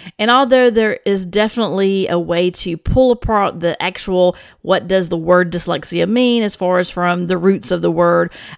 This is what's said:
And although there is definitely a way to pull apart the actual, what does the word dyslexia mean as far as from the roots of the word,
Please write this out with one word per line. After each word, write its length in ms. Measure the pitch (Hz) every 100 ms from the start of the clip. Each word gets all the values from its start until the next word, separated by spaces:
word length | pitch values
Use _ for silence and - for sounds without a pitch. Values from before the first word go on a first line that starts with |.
| 175 -
And 140 | 214
although 400 | 247 269 254 247
there 280 | 220 214 - -
is 180 | 196
definitely 840 | 180 202 214 240 208 185 196 196 -
a 120 | 175
way 300 | 165 170 180
to 260 | - 185 165
pull 360 | - 262 254
apart 480 | 240 - 214 190 180
the 220 | 170 -
actual, 540 | 180 185 - 180 180 - - _
what 260 | - 185 175
does 220 | 190 170
the 80 | 175
word 340 | 160 180 175
dyslexia 580 | 170 170 170 - 170 175
mean 320 | 240 247 240
as 140 | 208 -
far 240 | 180 180
as 100 | 180
from 380 | 180 175 180 175
the 100 | 180
roots 320 | 185 196 -
of 140 | 175
the 80 | 170
word, 420 | 165 170 170 180 - -